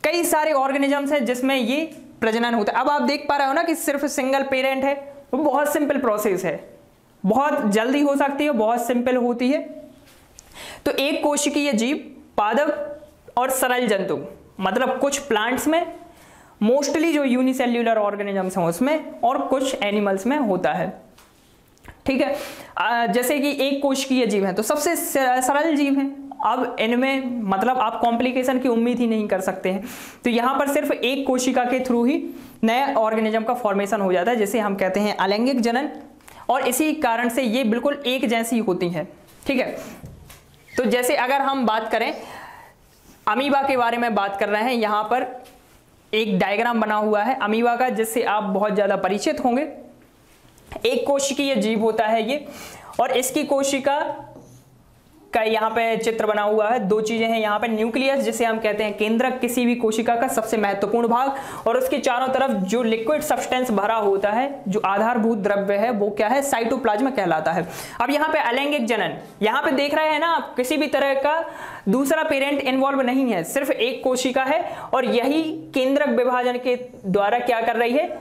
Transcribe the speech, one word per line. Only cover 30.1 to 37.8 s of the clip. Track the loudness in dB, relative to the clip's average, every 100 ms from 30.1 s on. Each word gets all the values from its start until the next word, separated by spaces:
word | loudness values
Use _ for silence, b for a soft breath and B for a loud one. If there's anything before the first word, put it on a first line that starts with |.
| B
तो | -2
यहाँ | 0 0 0
पर | 2
सिर्फ | 0 0
एक | -2 -2 -2 0
कोशिका | 0 0 0
के | 0 -2
through | 0 2 2
ही | 0 -4 B B B
नया | 0 2 0 0
ऑर्गेनिज्म | 0 2 0 0
का | -2
फॉर्मेशन | -2 0 -2 0 0
हो | 2
जाता | 2 2
है, | 0
जिसे | 0 0
हम | -2 0
कहते | 0 0
हैं | 0 0
अलैंगिक | 0 2 2 2
जनन, | 2 0 -2 -8 -18 -20 B B B
और | 0 0
इसी | 0 0
कारण | 2 0 0 0
से | 0
ये | 0 0
बिल्कुल | 0 0